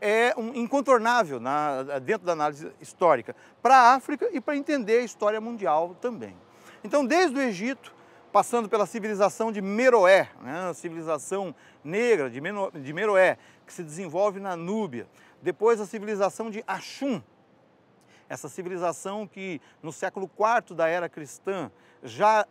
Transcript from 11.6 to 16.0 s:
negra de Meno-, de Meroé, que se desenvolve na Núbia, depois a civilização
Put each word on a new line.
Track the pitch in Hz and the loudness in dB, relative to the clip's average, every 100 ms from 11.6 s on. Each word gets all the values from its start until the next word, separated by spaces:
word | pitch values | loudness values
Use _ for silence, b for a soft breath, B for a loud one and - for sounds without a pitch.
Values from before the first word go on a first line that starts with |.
| b b | b b
negra | 147 196 240 190 131 | -8 -2 2 2 0
de | 123 | -6
Meno-, | 170 202 196 | -8 -6 -6
de | 165 131 | -8 -10
Meroé, | 160 214 190 180 123 b b - | -4 2 4 4 2 b b -18
que | |
se | - | -16
desenvolve | 156 160 180 170 208 190 | -12 -12 -6 -2 -2 -2
na | 196 170 | -8 -8
Núbia, | 170 220 190 120 - b b _ | -6 -6 -6 -8 -14 b b _
depois | 160 - 220 214 | -8 0 2 2
a | 202 | -2
civilização | 220 | -10